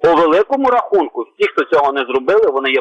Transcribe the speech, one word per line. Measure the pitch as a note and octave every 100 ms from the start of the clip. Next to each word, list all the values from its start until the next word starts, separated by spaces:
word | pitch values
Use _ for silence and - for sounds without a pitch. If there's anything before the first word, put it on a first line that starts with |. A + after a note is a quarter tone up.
По | D#3+
великому | E3 E3 E3+ G#3 C#4 C4
рахунку, | B3 - G3+ C#3+ -
всі, | A2+ - G3+
хто | -
цього | C#3 D#3 C#3+
не | C#3
зробили, | B2 B2+ B2+ G#3 G3+
вони | C3+ C3+
є | C3+